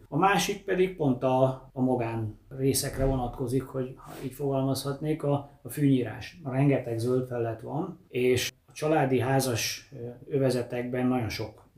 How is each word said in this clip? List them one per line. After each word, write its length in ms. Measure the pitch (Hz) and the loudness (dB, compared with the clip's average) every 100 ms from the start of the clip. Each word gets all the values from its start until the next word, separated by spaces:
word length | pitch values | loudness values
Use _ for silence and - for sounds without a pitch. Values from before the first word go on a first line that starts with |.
| - | -6
A 100 | 147 | 2
másik 460 | 190 190 180 202 | 4 4 2 -2
pedig 320 | - 180 185 - | -2 2 2 2
pont 280 | 147 123 | 0 2
a, 460 | 131 127 131 135 - | 2 4 2 0 -8
a 80 | - | -2
magán 580 | 127 123 113 113 107 107 - 135 | 0 2 0 -2 -4 -8 -14 -2
részekre 480 | 135 127 139 131 135 | 0 0 -2 -2 0
vonatkozik, 580 | 131 123 - 127 131 | 0 -2 -4 -2 -2
hogy 300 | 131 131 127 - | -2 -6 -8 -10
ha 140 | - - 135 | -16 -12 -10
így 60 | |
fogalmazhatnék, 920 | - 143 135 135 127 143 139 151 156 | -6 -2 0 0 0 -4 -4 -4 -2
a, 260 | 143 143 - - | 0 0 -2 -14
a 80 | 120 | -12
fűnyírás. 720 | - 143 131 110 107 - - | 0 4 4 2 -6 -12 -12
Rengeteg 540 | 139 127 143 135 117 117 | -4 2 4 4 0 -2
zöld 300 | 120 127 127 | 0 0 0
felület 340 | 123 117 110 | -2 -4 -4
van, 380 | 120 139 185 - - | -6 -6 -6 -8 -8
és 440 | 127 127 123 - - _ | 0 4 4 0 -6 _
a 40 | |
családi 480 | - 151 156 139 127 | -4 2 2 4 2
házas, 720 | 120 135 131 113 - - - | 4 2 2 0 -2 -6 -12
ö, 420 | 127 120 120 - 143 | -14 -12 -14 -4 2
övezetekben 720 | 131 123 120 123 123 127 127 | 2 2 -2 -4 -4 0 2
nagyon 240 | 127 107 | 2 0
sok 400 | - 107 - - | -4 -8 -12 -20